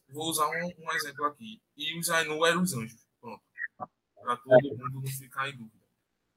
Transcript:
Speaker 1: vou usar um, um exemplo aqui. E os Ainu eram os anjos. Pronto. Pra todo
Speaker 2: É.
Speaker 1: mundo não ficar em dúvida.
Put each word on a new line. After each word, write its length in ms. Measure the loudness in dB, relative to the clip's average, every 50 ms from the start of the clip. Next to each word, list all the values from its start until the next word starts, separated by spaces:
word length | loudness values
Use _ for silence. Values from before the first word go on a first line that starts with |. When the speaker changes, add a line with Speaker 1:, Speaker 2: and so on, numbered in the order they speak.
| _ _
Speaker 1:
vou 200 | -10 -6 -4 -2
usar 180 | 0 0 0 0
um, 260 | 0 -2 -4 -6 -8 -8
um 140 | -6 -4 -4
exemplo 320 | -4 -4 -6 -4 -4 -4
aqui. 360 | -4 -4 -6 -12 -16 -16 -16 _ _ _
E 220 | -8 -6 -6 -4 -4
os 100 | -2 0
Ainu 360 | 2 2 2 0 0 2 4
eram 160 | 4 4 4
os 120 | 2 2 0
anjos. 320 | -2 -6 -8 -10 -16 _ _ _ _
Pronto. 240 | -16 -16 -16 -16 _ _ _ -12 -12 -12 _ -10 -12 -12 _ _ _ _ _
Pra 220 | -8 -4 -2 -2 -2
todo 160 | 4 8 8
Speaker 2:
É. 60 | 8 8 6 0
Speaker 1:
mundo 260 | -6 -8 -8 -8 -6
não 60 | -6 -6
ficar 420 | -6 -8 -10 -10 -6 -6 -4 -4
em 80 | -6 -8
dúvida. 280 | -12 -16 -18 _ _ _ _ _ _ _ _ _ _ _ _